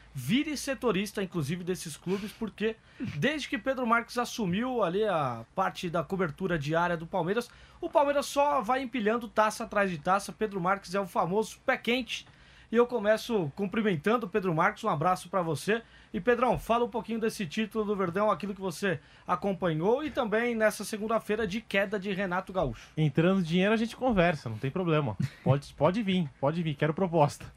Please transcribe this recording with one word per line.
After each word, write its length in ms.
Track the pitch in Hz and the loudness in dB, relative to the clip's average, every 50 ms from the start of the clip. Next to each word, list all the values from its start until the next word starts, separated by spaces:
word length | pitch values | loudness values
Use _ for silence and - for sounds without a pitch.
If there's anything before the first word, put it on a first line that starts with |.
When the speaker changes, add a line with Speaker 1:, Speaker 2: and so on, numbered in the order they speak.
| - - - | -20 -14 -12
Speaker 1:
vire 420 | 139 120 131 208 277 294 311 294 | -8 -2 0 0 0 0 -2 -4
setorista, 640 | 233 - 277 269 - - 233 185 185 208 196 - 214 | -6 -4 -6 -6 -2 0 0 0 0 -2 -2 -4 -6
inclusive, 400 | 196 175 - 175 143 131 185 175 | -6 -4 -4 -4 -4 -4 -4 -4
desses 340 | 180 175 185 - - 160 143 | -4 -6 -6 -6 -6 -12 -14
clubes, 360 | - - 175 190 202 214 196 | -10 -4 -4 -4 -4 -4 -10
porque 420 | - - 226 202 - - 208 226 220 - _ - - - 262 - - | -8 -8 -8 -8 -6 -4 -4 -4 -4 -6 _ -20 -12 -10 -8 -8 -4
desde 320 | 147 143 269 311 302 - - | 0 0 0 0 -2 -4 -6
que 100 | 294 240 | -6 -4
Pedro 280 | - 262 269 247 254 | -2 -4 -2 -2 0
Marques 320 | 220 233 233 226 - - 247 | 2 2 2 0 -2 -4 -4
assumiu 640 | 240 - - - 214 170 175 208 247 262 254 233 | -4 -4 -2 -2 -2 0 0 0 -2 -2 0 0
ali 220 | 202 165 170 202 220 | 0 0 2 0 0
a 400 | 208 180 156 143 127 120 113 117 - _ | 2 2 0 0 0 -2 -6 -10 -8 _
parte 340 | 190 185 185 170 - - 175 | -2 -2 -2 -2 -4 -6 -4
da 140 | 156 170 | -2 -2
cobertura 560 | 156 - 196 180 185 156 143 - 190 180 175 156 | -2 -2 -2 -2 -2 -2 -2 -4 -4 -2 -2 -2
diária 380 | 135 147 160 165 175 175 175 | -2 0 0 2 2 0 -2
do 100 | 160 170 | -4 -6
Palmeiras, 420 | 170 - 190 160 175 208 240 233 - - - - - - - | -4 -4 -2 -2 0 -2 -2 -4 -6 -14 -20 -20 -20 -14 -10
o 80 | 359 330 | -10 0
Palmeiras 380 | - 320 285 285 277 285 254 | 2 2 2 4 2 0 -2
só 340 | - - 277 285 294 285 269 | 0 2 2 2 4 2 2
vai 220 | 196 208 254 269 | 2 0 0 0
empilhando 460 | 277 233 - 254 202 208 226 240 240 214 | -2 -4 -4 0 2 2 0 0 -2 0
taça 340 | - 220 214 214 - - | 2 2 2 2 2 -4
atrás 260 | 233 - - 208 202 190 | -8 -2 0 0 2 2
de 100 | 175 147 | 0 -2
taça. 340 | - 180 190 202 - - | 0 2 2 2 0 -6
Pedro 280 | - - 220 214 196 190 | -6 -4 -4 -4 -2 -2
Marques 360 | 170 185 196 190 - 175 175 | 0 0 0 0 -2 -4 -4
é 40 | 202 | -2
o 60 | 196 | -4
famoso 520 | 180 - 233 185 160 190 214 220 - - - _ | -2 -2 -2 0 2 0 0 -2 -2 -8 -4 _
pé 120 | - 254 | -2 -2
quente. 500 | 233 - 233 240 262 233 - - - - - - - - - - - - _ | 0 0 0 0 0 -2 -6 -10 -10 -12 -16 -20 -20 -20 -20 -20 -20 -10 _
E 60 | 226 | 2
eu 100 | 233 240 | 4 4
começo 640 | 240 247 226 202 208 220 208 - - 233 202 165 139 - | 4 0 0 2 2 2 2 2 -2 0 0 0 -2 -2
cumprimentando 680 | - 202 190 - 226 202 214 180 147 - 202 226 240 226 | -4 -4 -2 0 0 2 2 0 2 2 2 2 2 0
o 20 | 185 | -2
Pedro 260 | - 214 185 190 160 | -2 0 0 2 2
Marques, 300 | 156 175 208 202 - 226 | 4 4 2 2 0 -2
um 60 | 214 | -2
abraço 380 | 175 147 156 185 185 170 - 175 | 0 2 2 2 2 0 -2 -4
pra 120 | - 190 | -2 -2
você. 400 | 175 165 156 131 - 185 214 226 - - - - - - | 0 0 -2 -2 0 0 -2 -2 -2 -10 -20 -20 -18 -8
E, 80 | - 214 | -8 -2
Pedrão, 380 | 175 240 240 226 247 240 185 143 | 2 2 2 4 4 2 2 0
fala 260 | - - 226 233 240 | 0 0 2 2 2
um 40 | 214 | 0
pouquinho 320 | - 220 180 - 226 226 | -2 -6 -6 -4 -4 -2
desse 260 | 220 220 - - 208 | -2 -2 -2 -4 -6
título 380 | 143 - 220 220 208 - 226 214 | -4 -2 -4 -4 -2 -2 -4 -2
do 120 | 202 214 | -2 0
Verdão, 340 | 190 196 175 165 202 214 214 | 0 -2 -2 0 2 2 2
aquilo 240 | 208 - 208 196 202 | 2 0 -2 -8 -8
que 60 | 190 | -6
você 380 | 190 185 - - 202 196 156 143 - - - - - | -6 -6 -6 -2 -2 -2 -2 -2 -6 -16 -20 -16 -4
acompanhou 800 | - 180 175 - 202 196 175 190 170 156 156 165 208 240 277 311 | -2 -2 0 0 -2 -2 0 0 0 0 2 2 2 2 2 0
e 60 | 285 | -4
também 440 | - 302 247 208 202 220 240 240 233 | -2 -2 0 0 0 0 0 0 2
nessa 300 | 220 220 214 196 - 208 | 2 2 2 2 0 -6
segunda-feira 600 | - 226 202 214 220 226 214 - - 214 214 226 | -8 -6 -6 -2 -2 -2 -2 0 -2 -2 -2 -2
de 140 | 180 185 233 | -4 -4 -6
queda 360 | - - - 196 202 196 208 202 | -6 0 0 0 0 0 -2 -4
de 140 | 180 208 | -4 -4
Renato 400 | 190 180 202 185 175 190 190 - | -2 -2 -2 -2 -2 -4 -4 -4
Gaúcho. 360 | 185 190 160 127 113 - - - - | -2 -2 0 0 -2 -8 -14 -8 -2
Speaker 2:
Entrando 460 | 151 156 147 - 165 165 180 196 196 | 2 2 2 4 4 4 4 4 4
dinheiro, 300 | 175 156 170 180 185 208 | 2 2 2 2 4 4
a 40 | 226 | 4
gente 200 | 214 233 226 - | 2 0 -2 -4
conversa, 540 | - 247 262 220 190 165 175 165 139 - 120 | -2 0 2 4 4 4 4 2 0 -4 -8
não 80 | 110 104 | -6 -4
tem 120 | - 139 | -4 -4
problema. 460 | - 175 185 170 156 151 147 113 98 - - - - - - | -2 -2 0 2 2 2 2 0 -2 -2 -4 -4 -4 -2 2
Pode, 280 | - 131 143 - - | 2 2 2 2 -6
<laughs> 40 | - - | -2 2
pode 240 | 139 170 185 240 | 2 4 4 2
vir, 260 | 214 190 185 185 165 131 - - | 0 2 2 2 0 -2 -4 -2
pode 220 | 139 143 160 175 | 0 0 0 0
vir, 120 | 165 160 143 | -2 -2 0
quero 180 | - 151 151 | 0 0 0
proposta. 540 | 151 - 190 175 165 165 147 - - - - - - | 2 0 0 2 6 6 4 4 4 -4 -14 -18 -18